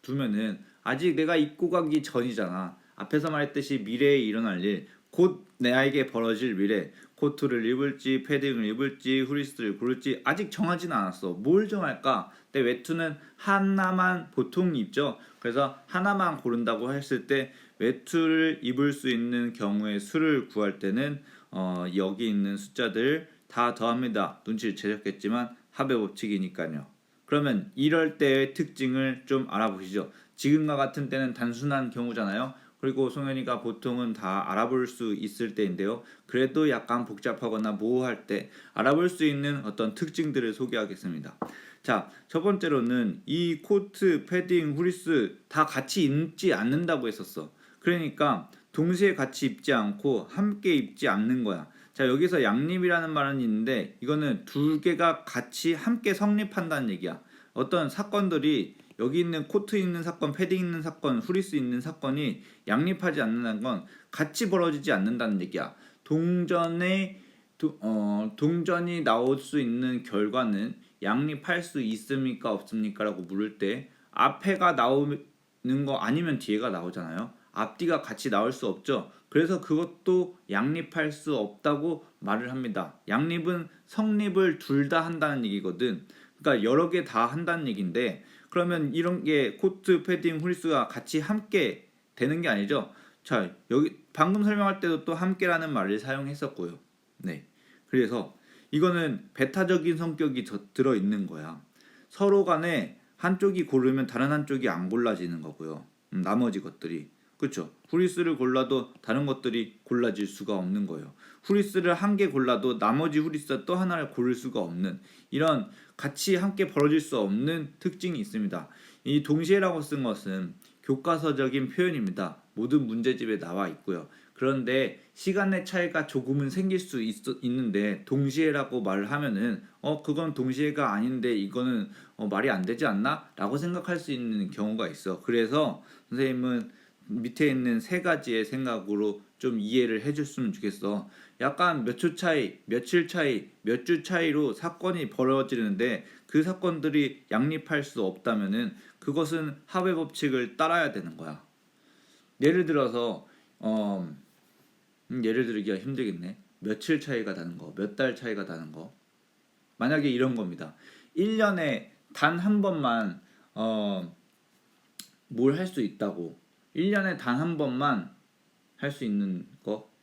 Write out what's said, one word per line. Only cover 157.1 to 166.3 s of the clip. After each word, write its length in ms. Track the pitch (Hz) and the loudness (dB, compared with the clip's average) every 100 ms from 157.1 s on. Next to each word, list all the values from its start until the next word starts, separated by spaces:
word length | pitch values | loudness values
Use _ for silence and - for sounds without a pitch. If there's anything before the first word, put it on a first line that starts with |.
| 123 101 | -4 -4
나는 240 | 87 82 87 | -6 -8 -12
거, 160 | 82 87 | -14 -6
몇 200 | 101 104 | -6 -2
달 200 | 131 107 | -2 -2
차이가 280 | 120 101 | -6 -6
나는 280 | 92 82 78 | -6 -10 -12
거. 220 | 76 82 _ _ _ _ _ _ _ _ _ | -14 -16 _ _ _ _ _ _ _ _ _
만약에 320 | 120 156 143 | 0 2 2
이런 260 | 123 131 120 | 2 2 0
겁니다. 400 | 95 85 78 - - - _ | -4 -6 -12 -16 -20 -20 _
일 240 | - 202 220 | -2 0 4
년에 560 | 208 185 151 110 - _ _ | 2 2 0 -2 -6 _ _
단 260 | - 151 170 | 0 0 2
한 220 | 196 208 | 2 4
번만, 600 | 196 165 131 117 104 85 _ _ _ | 4 2 2 2 0 -6 _ _ _
어, 640 | - 113 110 104 95 85 - _ _ _ _ _ _ _ _ - _ _ | -4 -2 0 -2 -2 -6 -14 _ _ _ _ _ _ _ _ -20 _ _
뭘 280 | 117 131 151 | 2 2 2
할 100 | 185 | -4
수 140 | 143 | -4
있다고. 580 | 107 - 104 85 82 | -6 -4 -6 -4 -10